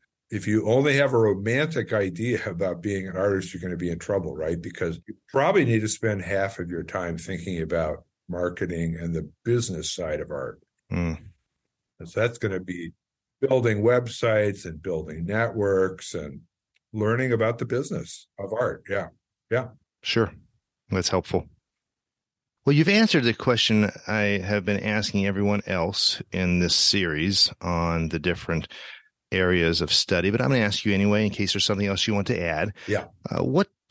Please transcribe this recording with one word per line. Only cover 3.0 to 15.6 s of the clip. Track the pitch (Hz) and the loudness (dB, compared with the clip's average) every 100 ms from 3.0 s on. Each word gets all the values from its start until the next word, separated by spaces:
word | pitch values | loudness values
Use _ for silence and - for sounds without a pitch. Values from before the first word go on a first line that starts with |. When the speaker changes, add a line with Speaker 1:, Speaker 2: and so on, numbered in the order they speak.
| 95 | -4
Speaker 1:
an | 92 | -2
artist, | 101 98 90 | 0 0 -2
you're | 90 | -8
gonna | 90 85 | -6 -4
be | 90 | -4
in | 82 | -4
trouble, | - 98 82 | -2 -2 -2
right? | 71 78 85 | -6 -4 -4
Because | 82 - 87 82 - | -6 -6 -6 -6 -12
you | - _ | -18 _
probably | 135 151 196 | 0 4 4
need | 127 113 | 4 2
to | 107 | 0
spend | - 113 101 | -2 -2 -2
half | 92 98 98 - | -2 -2 -2 -4
of | 85 | -8
your | 87 | -6
time | 82 95 87 82 | -6 -4 -4 -6
thinking | - 90 95 87 | -6 -8 -6 -4
about | 78 82 78 69 - _ - | -2 -2 -2 -4 -12 _ -10
marketing | 87 90 87 90 85 82 82 | -2 -2 -2 -4 -2 -4 -4
and | 85 | -4
the | 82 76 _ | -4 -6 _
business | 117 120 113 82 78 | -2 0 0 -6 -6
side | - 82 76 | -6 -4 -4
of | 73 | -6
art. | 73 64 - _ _ - | -8 -8 -10 _ _ -8
Speaker 2:
Mm. | 90 85 78 - _ _ _ _ _ _ - | -4 -2 -4 -12 _ _ _ _ _ _ -20
Speaker 1:
So | 85 101 | -8 -2
that's | 120 120 | -2 -2
gonna | 107 92 | -4 -4
be | 90 87 82 - _ _ _ - | -6 -8 -10 -14 _ _ _ -4
building | 135 131 117 104 | 0 2 2 2
websites | 113 123 120 - 117 107 107 95 | 4 4 2 -2 2 4 2 -2
and | 87 80 | -8 -10
building | 92 82 76 78 85 | -6 -6 -6 -8 -2
networks | 107 113 110 | 0 0 0